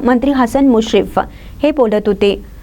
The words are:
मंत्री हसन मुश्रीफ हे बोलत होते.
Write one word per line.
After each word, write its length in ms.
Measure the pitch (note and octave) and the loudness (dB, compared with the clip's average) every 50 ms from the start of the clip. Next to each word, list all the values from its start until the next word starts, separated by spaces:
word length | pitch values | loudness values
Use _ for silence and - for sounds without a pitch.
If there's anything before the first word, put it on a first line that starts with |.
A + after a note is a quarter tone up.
मंत्री 280 | - A#3 B3+ A#3+ A#3 C#4 | 2 2 0 2 2 0
हसन 380 | C#4+ C4 B3 A#3 A#3 C4+ C#4 C#4 | 0 0 0 0 0 2 2 4
मुश्रीफ 520 | A#3+ A3 A3+ A3 - G3+ F#3+ F3+ - - - - - - - - - - | 4 2 2 2 0 0 0 0 -2 -4 -4 -4 -8 -18 -20 -20 -6 -2
हे 80 | - D4 | -2 0
बोलत 360 | D4+ D4+ B3 A3 G#3 G#3 G#3 | 2 0 0 0 0 -2 0
होते. 380 | G#3+ G3+ G3+ G#3 G3+ G3 G3 - - - - | -2 -2 0 0 0 -2 -2 -8 -16 -20 -20